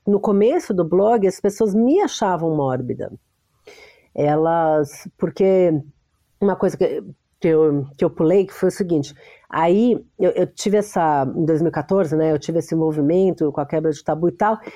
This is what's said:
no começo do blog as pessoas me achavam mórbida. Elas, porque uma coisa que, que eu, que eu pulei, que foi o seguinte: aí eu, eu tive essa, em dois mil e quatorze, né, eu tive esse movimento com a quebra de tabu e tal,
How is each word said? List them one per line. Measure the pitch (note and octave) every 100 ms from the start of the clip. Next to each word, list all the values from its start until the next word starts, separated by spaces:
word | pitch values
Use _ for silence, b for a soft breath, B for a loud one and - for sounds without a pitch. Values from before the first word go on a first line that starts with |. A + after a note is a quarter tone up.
| -
no | G3+
começo | G#3 G3+ A3 E4+ -
do | F#3
blog | D#3+ F3+ G#3 A#3 F#3+
as | -
pessoas | G3+ G3+ A3
me | G3+ A#3+ F4+
achavam | F4+ - G3+ F3 E3 D3+
mórbida. | C3+ B2+ B2 A#2+ G2+ - _ _ _ _ B B B B B
Elas, | - D3 D3+ D#3+ E3+ D#3+ D3+ D3 - - -
porque | F3 - F#3+ F#3+ F3+ D#3 - _ _ _ _ -
uma | G3+
coisa | F3+ F#3+ -
que, | F#3 D3+ - - _ _
que | E3+
eu, | D#3 D#3 C#3+ C#3 -
que |
eu | E3+
pulei, | - D#3+ G3 F#3+
que |
foi | - F#3
o |
seguinte: | - F3+ D#3+ C3+ - B B B
aí | - E3 G3 A#3+ G#3+ - -
eu, | F3+
eu | - F3+
tive | - G#3 G#3
essa, | G#3 F#3+ D#3+ C#3+ C3+
em | D#3+ D#3+
dois | D#3
mil | E3+
e |
quatorze, | D#3 C#3+ G3 E3
né, | D#3 D#3
eu | D3+
tive | - E3
esse | D#3+
movimento | E3 D#3+ D3+ C#3+ F3+ F#3+ E3 D#3
com | C#3+
a | C#3
quebra | D#3+ D#3+
de | D3
tabu | - D#3 F3
e |
tal, | F3 G#3+ A3 B